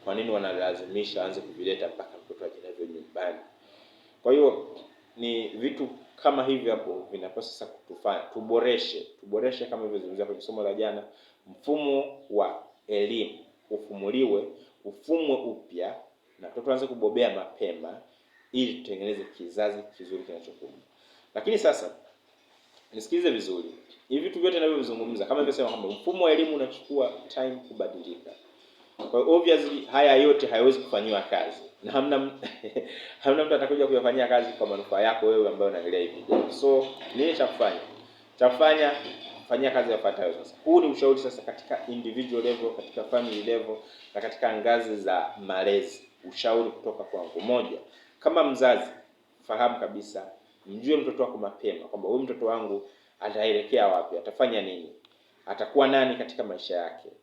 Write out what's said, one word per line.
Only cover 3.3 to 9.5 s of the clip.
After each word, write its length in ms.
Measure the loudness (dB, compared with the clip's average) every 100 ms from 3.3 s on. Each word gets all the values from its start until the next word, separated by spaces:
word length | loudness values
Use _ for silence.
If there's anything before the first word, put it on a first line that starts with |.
| -8 -14 _ _ -20 -20 _ _ _
Kwa 80 | 4
hiyo 340 | 6 6 4 -10 -16 -20 _ _ -8
ni 300 | -4 -4 -4
vitu 400 | -4 -6 -4 -8 -10 -20 0
kama 280 | 2 2 2
hivi 240 | 0 0
hapo 380 | -2 -4 -8 -10
vinapaswa 320 | -12 -10 -10 -12
sasa 140 | -14 -16
kutufanya 540 | -16 _ -4 -2 -2
tuboreshe, 880 | -4 -10 0 2 4 2 0 -8 -12 -18
tuboreshe 460 | -6 -2 -2